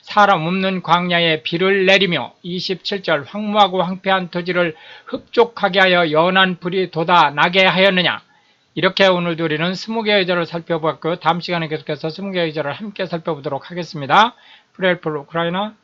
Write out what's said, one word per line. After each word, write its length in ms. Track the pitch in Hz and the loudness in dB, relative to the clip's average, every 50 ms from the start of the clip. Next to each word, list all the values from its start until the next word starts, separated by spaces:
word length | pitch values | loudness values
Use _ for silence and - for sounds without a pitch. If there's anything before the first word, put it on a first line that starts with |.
사람 460 | _ - - 208 208 202 196 170 156 | _ -2 2 4 4 4 4 2 0
없는 360 | 165 180 190 190 190 190 185 175 | -2 -2 -2 -2 -2 -2 -4 0
광야에 600 | - 165 175 175 180 175 170 170 165 156 156 156 | 0 0 0 2 0 0 2 2 2 0 0 -2
비를 420 | - - 170 185 190 196 196 190 | -4 -2 0 0 2 2 2 4
내리며. 480 | 185 190 196 196 190 175 143 120 117 - _ _ | 4 4 4 4 2 0 -2 -4 -6 -12 _ _
이십칠 600 | 180 175 185 175 - 190 180 _ - 214 196 185 | -8 -8 -8 -6 -6 -8 -8 _ -8 -8 -6 -2
절, 220 | - 165 147 139 | -2 -2 -2 -2
황무하고 580 | 127 - 208 214 208 202 214 202 190 180 185 175 | -6 -10 -8 -6 -2 2 2 2 4 2 -2 -2
황폐한 480 | 175 190 185 _ 190 190 190 185 170 | -2 -4 -6 _ -2 0 0 -2 -4
토지를 440 | - 175 175 170 180 180 175 170 156 - - - - - - | -8 -8 -6 -4 -2 0 -2 -2 -4 -8 -18 -20 -20 -20 -14
흡족하게 760 | - - - - _ - - 233 233 - - 196 196 175 196 | -12 -12 -12 -12 _ 2 2 2 2 2 -2 -2 0 2 4
하여 300 | 190 190 180 175 175 160 | 4 4 4 4 2 2
연한 480 | 151 156 165 180 185 190 190 185 185 170 | 2 2 2 4 4 2 2 2 0 -4
불이 300 | - 180 170 190 185 175 | -6 -4 -2 -2 -4 -4
돋아나게 760 | - 160 165 165 175 175 160 143 143 147 156 180 180 190 190 | -2 -4 0 2 4 4 4 4 4 2 0 2 4 4 4
하였느냐? 560 | 185 156 180 190 196 190 180 175 147 113 101 - _ _ _ _ _ _ _ _ _ _ | 4 4 4 4 4 4 2 0 0 -2 -4 -8 _ _ _ _ _ _ _ _ _ _
이렇게 320 | 170 156 190 185 - 196 | -2 -2 -2 2 4 4
오늘도 380 | 190 185 175 175 175 170 156 165 | 4 4 2 0 -2 -2 -2 -2
우리는 300 | 160 156 147 165 175 185 | -2 -2 -2 -2 -2 -4
스무 280 | 180 - 214 220 226 220 | -6 -8 -8 -6 -4 -2
개 120 | 208 208 | 0 0
의절을 320 | 202 185 175 180 175 170 | 0 2 0 0 -2 -2
살펴보았고요. 680 | 165 - 170 165 _ 170 160 151 160 143 - - 160 170 | -4 -6 -10 -6 _ -4 -2 -2 -4 -4 -2 -4 -4 -4
다음 240 | 175 - 156 175 175 | -2 0 0 0 0
시간에 280 | 165 - 180 170 165 151 | -2 -4 -4 -4 -4 -4
계속해서 400 | 156 151 147 - 156 143 - 160 | -6 -8 -6 -8 -10 -6 -6 -10
스무 240 | 156 - 190 202 190 | -8 -8 -10 -6 -4
개 80 | 180 | -4
의절을 320 | 170 160 147 156 147 143 139 | -4 -2 -4 -4 -6 -6 -6
함께 320 | - 208 208 196 - 190 | -8 -10 -14 -8 -8 -8
살펴보도록 680 | 165 170 170 165 - 165 143 135 156 135 135 - - | -6 -6 -8 -6 -6 -8 -6 -6 -8 -8 -8 -10 -10
하겠습니다. 640 | 175 175 170 156 - 156 143 131 147 185 214 240 247 _ _ - - - _ _ _ | -10 -10 -10 -8 -8 -10 -2 2 4 4 4 4 0 _ _ -20 -20 -20 _ _ _
Pray 200 | - 180 185 180 175 | -2 0 0 0 0
for 200 | - 160 156 147 | -2 -6 -6 -6
Ukraine. 540 | 139 _ - 165 170 170 170 190 208 214 214 _ | -10 _ -6 -4 -4 -2 -2 -4 -6 -6 -10 _